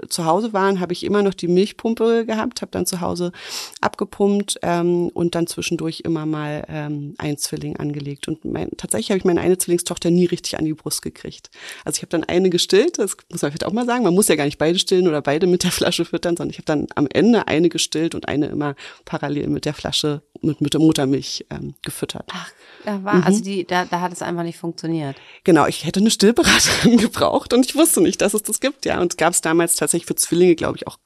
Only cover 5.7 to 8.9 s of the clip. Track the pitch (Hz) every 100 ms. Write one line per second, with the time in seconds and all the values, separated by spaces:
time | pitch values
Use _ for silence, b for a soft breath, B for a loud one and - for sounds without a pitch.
5.7 | 165 160 160 - 165 156 156 151 151 -
6.7 | 156 147 147 143 - 151 143 - 151 147
7.7 | - 151 147 143 143 - 160 - - -
8.7 | - 175